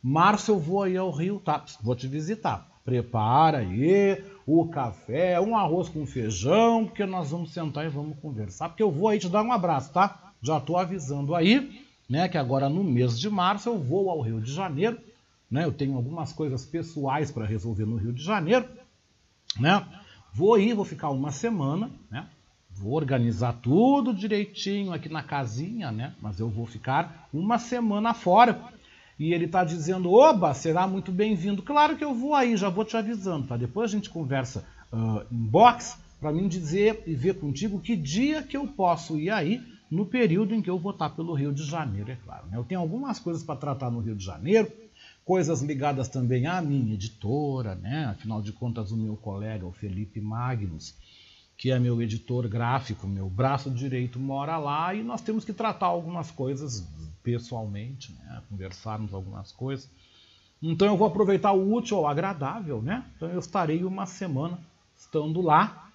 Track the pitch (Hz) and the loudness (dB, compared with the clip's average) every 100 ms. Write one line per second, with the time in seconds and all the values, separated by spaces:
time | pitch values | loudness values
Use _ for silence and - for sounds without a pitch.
0 | 127 147 185 208 - 202 151 196 196 185 | 0 4 4 4 2 2 2 0 0 0
1 | 185 143 180 202 - 147 - - 107 123 | -2 -2 -2 -2 -2 -2 -4 -8 -4 -2
2 | 131 143 156 220 170 101 - _ - 123 | -2 -6 -4 -2 -2 -4 -8 _ -2 -2
3 | 117 117 107 131 160 151 98 98 147 196 | 0 0 4 6 6 4 0 2 4 6
4 | 196 190 - - - 165 165 165 123 101 | 6 2 -6 -12 2 4 4 -2 -4 -6
5 | - 127 180 175 202 226 175 170 165 156 | -6 0 2 2 2 2 2 0 -2 -4
6 | 143 131 110 98 113 196 233 226 220 - | -6 -4 -2 -2 4 6 6 4 0 -4
7 | 202 185 151 170 170 175 156 147 160 143 | -4 -2 -4 -4 -6 -6 -6 -4 -6 -6
8 | 151 147 151 117 101 90 170 - 214 147 | -8 -10 -10 -8 -8 -6 -10 0 0 4
9 | 214 208 185 196 220 240 175 147 131 175 | 2 2 2 0 2 2 2 0 0 2
10 | 196 - - _ 120 156 - 175 180 190 | 2 0 -20 _ -2 -2 0 0 0 -4
11 | 131 143 139 170 170 254 277 - - _ | -6 -4 0 4 6 4 2 -12 -20 _
12 | _ 135 180 160 127 135 139 160 196 120 | _ 0 0 0 0 2 2 0 2 4
13 | 123 117 196 208 180 202 240 226 127 175 | 2 2 -2 2 2 2 -2 -2 0 0
14 | 190 165 113 113 110 143 190 143 214 233 | 0 0 -2 -4 -4 -4 -4 0 0 -2
15 | - _ _ _ _ 127 165 - 139 131 | -14 _ _ _ _ -2 0 0 -2 -2
16 | 123 165 151 - 151 127 - 170 165 - | -4 -6 -8 -4 -4 -4 -6 -8 -6 -4
17 | 135 143 143 117 107 110 113 107 107 117 | -2 0 -2 -4 -4 -4 -4 -2 -2 -2
18 | 104 120 156 214 160 247 - - - _ | -4 -4 -2 -2 4 2 2 -14 -20 _
19 | _ _ _ _ _ - 135 196 185 - | _ _ _ _ _ 2 4 4 2 -16
20 | - - - 101 190 233 208 220 180 147 | -20 -20 -10 2 6 8 6 2 -2 -4
21 | 151 135 143 143 226 208 135 160 240 - | -4 -2 -2 -2 -2 0 0 0 -4 -8
22 | - 165 - _ _ _ _ 92 101 147 | -12 -12 -12 _ _ _ _ -10 -4 -2
23 | 143 131 117 98 120 - 117 156 247 277 | 0 2 2 2 -2 -2 2 6 6 6
24 | 247 202 208 208 202 - 196 202 196 170 | 2 -2 0 -2 -2 -6 -4 -2 -2 -6
25 | 160 156 131 147 123 110 170 233 160 110 | -6 -8 -4 -4 -4 -4 -6 -6 -6 -6
26 | 135 - 107 90 113 104 117 107 - 135 | -8 -8 -10 -4 -4 -4 -6 -8 -2 -2
27 | 170 - - 147 196 233 240 247 226 202 | -2 -10 -10 -4 0 0 0 -2 0 2
28 | 226 - 175 190 233 - - - - - | 0 0 4 8 8 6 -6 -20 -20 -20
29 | - - 156 170 170 180 175 170 156 185 | -20 -4 0 2 2 2 2 0 -2 -2
30 | 180 202 302 233 170 131 165 160 190 190 | 6 10 10 8 2 2 0 2 2 -2
31 | 190 180 214 202 190 202 - 294 302 311 | -4 0 2 2 0 -4 0 4 4 4
32 | 294 240 269 294 247 220 196 180 220 226 | -2 -2 2 4 4 4 2 0 -2 -2
33 | 214 233 190 160 127 120 123 185 226 208 | -2 -4 -4 -4 -2 -4 -4 -2 0 0
34 | 202 165 139 135 123 104 - - - 113 | -4 -6 -2 -2 -2 -6 -10 -20 -8 -2
35 | 113 107 - 117 113 147 240 240 - - | 0 0 -2 -4 2 8 8 6 -8 -14
36 | - - 151 160 196 180 156 180 208 220 | -20 -8 -2 0 0 -2 -2 2 2 2
37 | - 143 156 185 147 135 214 196 160 220 | -4 -2 -2 -2 -4 -4 -4 -4 -2 -4
38 | 139 175 277 311 285 277 277 - 185 165 | -2 0 0 0 -4 -6 -6 0 2 2
39 | - 160 160 214 151 240 - - _ 165 | -2 -4 -2 0 0 -2 -6 -20 _ -2
40 | 208 254 233 170 214 226 185 180 180 196 | 0 2 4 4 2 0 0 -2 -4 -4
41 | 151 - 165 151 143 143 151 165 143 98 | -6 -4 -4 -2 -2 -2 -4 -4 -4 -6
42 | 104 123 - - 82 107 120 185 165 214 | -8 -12 -14 -18 -10 -8 -6 -4 -4 -4
43 | 277 214 - 165 165 143 143 135 127 117 | -6 -6 -6 -6 -6 -8 -6 -4 -4 -4
44 | 110 107 92 78 117 220 208 - - _ | -4 -6 -8 -8 2 4 4 -4 -20 _
45 | - _ - 185 156 156 143 139 147 135 | -20 _ 0 2 2 0 -2 0 0 0
46 | 131 135 123 127 139 185 160 139 113 107 | -2 -2 0 2 0 0 0 0 0 -2
47 | 104 - 104 139 147 131 117 92 92 147 | -6 -6 -4 -2 -2 -4 -4 -6 -6 -4
48 | 143 98 107 107 104 - 123 117 101 113 | -4 -6 -6 -6 -6 -6 -6 -4 -4 -4
49 | 110 107 110 98 107 110 90 90 104 95 | -4 -6 -8 -8 -6 -8 -10 -10 -8 -6
50 | 104 113 107 113 123 123 101 80 - - | -8 -8 -6 -4 -4 -4 -4 -8 -14 -20
51 | - - - _ _ - 131 127 123 117 | -20 -20 -20 _ _ -4 0 2 2 2
52 | 117 110 - 123 120 117 117 131 127 107 | 0 -4 -4 -4 -2 -2 0 0 -2 -8
53 | 95 98 95 92 127 139 139 123 135 123 | -6 -4 -4 0 0 0 -2 -4 -2 -2
54 | 123 123 135 135 143 165 143 147 170 208 | -4 -4 -6 -4 -4 -4 -2 -2 -2 -4
55 | 226 233 - 220 214 202 220 - 180 175 | -6 -6 -4 -4 -4 -4 -4 0 0 0
56 | 165 175 151 - 135 135 147 113 85 76 | -4 -6 -8 -4 -4 -4 -6 -8 -10 -12
57 | 80 - 120 120 120 120 107 101 117 135 | -14 -8 -4 -4 -4 -8 -6 -8 -8 -12
58 | - - - 120 - 101 95 92 113 107 | -14 -18 -16 -18 -12 -10 -10 -12 -8 -6
59 | 107 95 95 98 101 - 131 135 - _ | -6 -8 -10 -12 -14 -10 -8 -8 -10 _
60 | _ _ _ _ _ _ 160 165 202 190 | _ _ _ _ _ _ -2 4 4 6
61 | 208 185 196 190 202 196 190 233 233 202 | 2 4 4 4 4 4 4 0 0 0
62 | 147 147 190 170 139 208 175 120 117 226 | 0 0 -2 -4 -6 -6 -6 -4 -4 -6
63 | 247 - 165 175 170 202 160 160 185 190 | -8 -10 -6 -6 -4 -2 0 0 -2 -4
64 | 196 - 185 135 165 175 - _ _ _ | -8 -6 -4 -2 -4 -8 -14 _ _ _
65 | - 160 151 160 175 151 214 - - | -4 -2 0 0 6 6 6 -2 -20